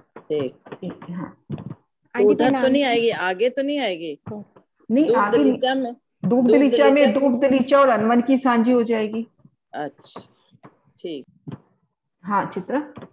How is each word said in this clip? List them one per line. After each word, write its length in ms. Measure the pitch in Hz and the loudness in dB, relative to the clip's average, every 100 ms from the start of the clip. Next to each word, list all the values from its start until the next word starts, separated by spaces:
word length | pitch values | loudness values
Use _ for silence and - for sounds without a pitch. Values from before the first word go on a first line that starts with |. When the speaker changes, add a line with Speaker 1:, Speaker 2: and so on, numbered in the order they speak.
| _ - | _ -20
Speaker 1:
ठीक। 360 | _ 151 131 - - | _ -6 -6 -10 -20
Speaker 2:
ठीक 240 | - 180 - - | -14 -14 -14 -14
है, 60 | |
हाँ। 300 | 175 - - - | -12 -12 -16 -14
Speaker 1:
तो 140 | - - - _ _ _ | -14 -14 -18 _ _ _
Speaker 3:
आंटी, 100 | 240 | 0
Speaker 1:
उधर 200 | 208 202 | 2 4
तो 60 | 247 | 2
Speaker 3:
प्रणाम 220 | 269 262 | 2 2
Speaker 1:
नहीं 100 | 277 | 2
Speaker 3:
जी। 60 | 269 | 2
Speaker 1:
आएगी, 220 | 233 233 | 0 0
आगे 380 | 160 180 185 247 | -2 -4 0 -2
तो 140 | 247 | -2
नहीं 160 | 277 294 | -4 -2
आएगी? 400 | 226 170 165 147 - 208 - _ _ _ - | -4 -6 -10 -12 -14 -16 -18 _ _ _ -2
Speaker 2:
नहीं, 160 | 240 320 | 0 2
Speaker 1:
दूब 100 | 494 | 2
Speaker 2:
आगे 220 | - 466 | 2 2
नहीं। 140 | 277 | 2
Speaker 1:
दलीचा 220 | 247 254 | 0 -2
में? 180 | 269 247 247 _ _ | -2 -4 -10 _ _
Speaker 2:
दूब 220 | 180 240 247 | -2 2 4
Speaker 1:
दूब 0 | |
Speaker 2:
दलीचा 440 | 240 277 294 277 | 4 4 4 4
में 40 | |
Speaker 1:
दलीचा? 260 | 277 269 269 | 4 4 2
Speaker 2:
दूब 200 | 277 240 | 0 2
दलीचा 400 | 277 262 247 277 | 2 2 2 4
और 80 | 269 | 4
अनवन 340 | 214 220 240 | 2 2 0
की 160 | 240 262 | 2 0
सांझी 340 | 254 240 226 | 2 2 2
हो 100 | 247 | 2
जाएगी। 440 | 226 226 214 220 226 _ _ _ _ | 0 -2 -2 -6 -10 _ _ _ _
Speaker 1:
अच्छा, 460 | - 302 - - - - _ _ _ - _ _ _ | -12 -12 -12 -20 -20 -20 _ _ _ -20 _ _ _
ठीक। 280 | 175 147 - _ - - _ _ _ _ _ _ | -14 -12 -14 _ -18 -18 _ _ _ _ _ _
Speaker 2:
हाँ, 280 | 180 202 190 | -4 -2 -2
चित्रा। 380 | 202 - 269 302 - - | -8 -6 -6 -6 -16 -20